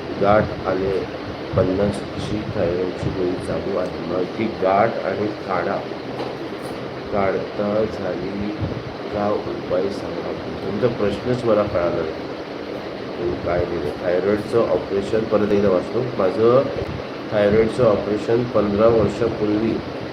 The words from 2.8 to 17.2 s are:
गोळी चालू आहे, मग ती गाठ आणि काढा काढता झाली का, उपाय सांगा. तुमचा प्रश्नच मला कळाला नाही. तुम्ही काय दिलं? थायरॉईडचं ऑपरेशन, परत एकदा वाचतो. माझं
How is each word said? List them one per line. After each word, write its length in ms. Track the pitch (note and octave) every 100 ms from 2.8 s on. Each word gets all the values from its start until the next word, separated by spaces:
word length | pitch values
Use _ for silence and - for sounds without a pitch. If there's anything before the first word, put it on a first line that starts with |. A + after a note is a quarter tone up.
| F#2 F2 - F#2+
गोळी 280 | F2+ F2+ -
चालू 300 | E2 E2+ G2
आहे, 360 | F2+ E2 E2
मग 100 | F2+
ती 200 | F#2 G#2+
गाठ 640 | A2 F2+ F#2 G2 A2 - F2
आणि 200 | G2+ G#2
काढा 500 | - F#2+ F#2 F2 F2+ C#2+ - - - - - - - - - - - -
काढता 720 | G2+ G2 F#2 F2+ - G#2 G#2 A2 -
झाली 520 | F#2+ F2 F#2+ G2+ G#2 G#2 G2 - - - -
का, 160 | G#2 G#2
उपाय 500 | G#2 - E2+ - F2+
सांगा. 500 | G2 F#2+ F2 E2+ E2+ E2 - E2 F2
तुमचा 200 | G2+ G#2+
प्रश्नच 580 | - G2+ G2 B2 B2
मला 180 | A#2+ G#2
कळाला 280 | G2+ F#2+ F2
नाही. 420 | G2+ D#2+ D2+ - - - - - - - - - -
तुम्ही 280 | F2 F2+ E2+
काय 120 | F2
दिलं? 460 | F2 E2+ D2+ -
थायरॉईडचं 640 | F#2 F2+ F#2+ G#2 G#2+ A#2 F#2+
ऑपरेशन, 500 | F2+ F2 G2 G2 A2
परत 340 | A2 G#2 G#2
एकदा 160 | G2+ G2+
वाचतो. 320 | F2+ - G#2 B2+ A2
माझं 440 | F#2+ F2+ A2+ B2+ C#3 - - - - -